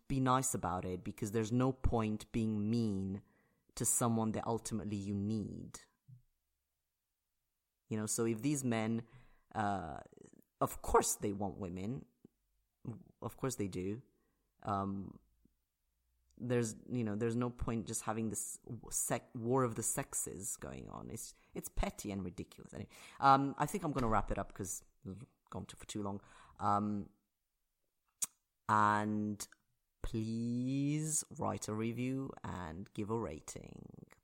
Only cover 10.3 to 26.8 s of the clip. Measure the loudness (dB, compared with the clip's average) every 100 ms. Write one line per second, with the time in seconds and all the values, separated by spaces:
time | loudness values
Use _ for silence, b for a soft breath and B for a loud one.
10.3 | -20 _ _ -2 -2 4 4 4 2 -2
11.3 | 0 -2 -4 -6 -4 -4 -6 -8 _ -20
12.3 | _ _ _ _ _ -10 -10 -14 _ -10
13.3 | -4 -2 0 -2 0 -2 -4 -8 _ _
14.3 | _ _ _ -2 0 0 -2 -6 -12 -20
15.3 | _ _ _ _ _ _ _ _ _ _
16.3 | -8 0 2 2 -2 -6 -2 -2 0 0
17.3 | 2 0 -2 -2 -2 -2 -4 -2 -2 -2
18.3 | -2 -6 -10 -10 -12 -6 -4 0 -2 -2
19.3 | -4 2 4 4 2 -2 -2 -2 -4 -4
20.3 | -6 -6 -8 -8 -10 -10 -10 -10 -10 -12
21.3 | b b -12 -4 0 0 -2 -4 -4 -4
22.3 | -6 -10 -12 -14 -12 -12 B B B 6
23.3 | 6 4 0 -2 0 -2 2 4 4 2
24.3 | -2 -4 -6 -6 -6 -12 _ -12 -12 -12
25.3 | _ _ -10 -10 -12 -10 -6 -4 -6 B
26.3 | B B -2 4 4